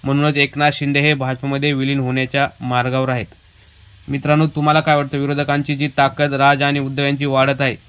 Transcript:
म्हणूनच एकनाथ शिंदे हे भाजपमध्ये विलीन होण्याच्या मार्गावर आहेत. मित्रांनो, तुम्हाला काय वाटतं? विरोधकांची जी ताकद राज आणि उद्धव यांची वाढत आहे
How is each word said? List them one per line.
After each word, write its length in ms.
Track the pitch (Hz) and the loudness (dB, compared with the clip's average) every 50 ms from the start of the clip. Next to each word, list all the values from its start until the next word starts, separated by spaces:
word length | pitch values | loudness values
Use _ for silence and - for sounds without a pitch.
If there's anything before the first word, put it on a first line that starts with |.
| - | -2
म्हणूनच 320 | 135 139 143 147 151 143 | 0 0 2 2 2 2
एकनाथ 340 | 143 143 143 - 143 147 147 147 | 2 0 0 0 0 0 0 0
शिंदे 280 | - 147 139 143 143 | 0 -4 -2 0 2
हे 140 | 139 151 151 | 2 2 2
भाजपमध्ये 580 | 139 135 127 131 123 131 139 139 139 139 147 143 | 0 -2 -4 -4 -4 -4 -4 -4 -2 -2 -2 -2
विलीन 280 | 135 131 135 139 139 | -2 -2 -2 -2 -2
होण्याच्या 460 | 131 127 127 131 131 127 - 143 139 139 - - - | -2 -2 -2 -2 -2 -2 0 -2 -2 -2 -4 -8 -6
मार्गावर 460 | 127 123 123 123 127 127 135 131 131 | -2 -2 0 0 0 0 -2 0 0
आहेत. 180 | 127 123 110 - - - _ - - - - - - - - - - - - - | -2 -4 -6 -8 -14 -20 _ -20 -20 -20 -20 -20 -20 -20 -20 -20 -20 -20 -10 -6
मित्रांनो, 380 | 139 139 131 151 151 151 160 | -6 -4 0 2 2 2 2
तुम्हाला 340 | 156 151 151 147 151 151 156 | 0 0 0 2 2 2 2
काय 160 | 151 160 151 | 4 4 2
वाटतं? 220 | 147 143 135 147 143 | 2 2 -2 -4 -4
विरोधकांची 560 | 139 139 143 143 147 139 143 143 139 147 147 | -2 -2 -2 -2 -2 0 -2 -2 0 -2 -4
जी 120 | 135 147 147 135 | -2 -4 -4 0
ताकद 380 | - 139 135 127 - 147 147 139 | 2 0 2 2 0 -2 0 2
राज 280 | 135 139 139 143 135 143 | 4 4 4 4 4 2
आणि 160 | 143 143 143 | 0 0 -2
उद्धव 240 | 139 135 135 131 143 | -2 -4 -4 -2 -2
यांची 220 | 139 139 135 143 | -2 -2 -2 -2
वाढत 360 | 143 135 135 131 139 135 131 | 0 2 2 2 2 2 0
आहे 140 | 143 131 113 - - | -2 -2 -2 -6 -10